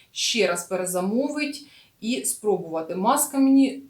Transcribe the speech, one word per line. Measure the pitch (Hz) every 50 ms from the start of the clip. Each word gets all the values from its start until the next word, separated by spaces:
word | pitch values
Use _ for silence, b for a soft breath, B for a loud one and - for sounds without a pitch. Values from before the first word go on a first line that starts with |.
| B B
ще | B - - - - 233 190
раз | 175 180 180 -
перезамовити | - 185 180 180 175 180 180 185 196 220 247 277 294 294 302 294 285 285 - - B B B B B B B
і | 208 220 254 - -
спробувати. | - - - - 208 196 175 170 165 160 160 160 165 175
Маска | 185 190 233 277 285 294 - 277
мені | 269 269 269 269 269 269 - 269 - -